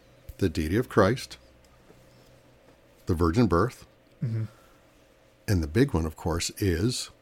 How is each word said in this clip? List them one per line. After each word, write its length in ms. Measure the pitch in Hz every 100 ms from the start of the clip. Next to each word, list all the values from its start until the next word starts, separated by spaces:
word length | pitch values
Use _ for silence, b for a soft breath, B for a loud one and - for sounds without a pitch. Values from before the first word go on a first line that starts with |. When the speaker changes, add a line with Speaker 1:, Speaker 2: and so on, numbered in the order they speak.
| _ - - -
Speaker 1:
The 100 | 95
deity 300 | 80 78 104
of 100 | 127
Christ, 480 | 120 95 131 - - - - _ _ - - - - - - _ _ _ _ _ _ -
the 80 |
virgin 320 | 82 82 98 113
birth, 400 | 85 120 - - _ _ -
Speaker 2:
Mm-hmm. 200 | 127 110 110 b b b b b _ _ _ _ -
Speaker 1:
and 160 | 92
the 40 | 76
big 260 | 92 143
one, 140 | 80 80
of 100 | -
course, 340 | 90 85 - -
is 540 | 101 82 113 - - -